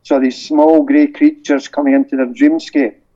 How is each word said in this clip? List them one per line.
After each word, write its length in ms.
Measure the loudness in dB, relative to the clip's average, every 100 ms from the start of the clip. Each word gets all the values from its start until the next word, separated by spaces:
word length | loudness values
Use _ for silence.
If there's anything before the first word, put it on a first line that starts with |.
saw 140 | -4 -2
these 280 | -2 -4 -4
small 360 | 2 4 4
grey 260 | 2 2 0
creatures 580 | 2 0 0 -4 -4 -4
coming 280 | -4 0
into 220 | 0 0 -4
their 100 | -4
dreamscape. 680 | 0 0 0 -4 -4 -4 -6 _